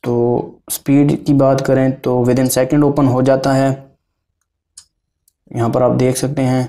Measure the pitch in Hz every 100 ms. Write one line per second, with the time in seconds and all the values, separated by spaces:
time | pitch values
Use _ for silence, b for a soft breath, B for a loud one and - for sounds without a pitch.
0 | 120 120 120 120 - - - - - 139
1 | 147 - - 139 135 135 135 131 131 131
2 | 127 123 123 127 127 127 127 147 147 143
3 | 135 127 131 131 139 135 135 135 - _
4 | _ _ _ _ _ _ _ - _ _
5 | _ _ _ _ _ - 117 123 123 123
6 | 127 127 135 143 131 131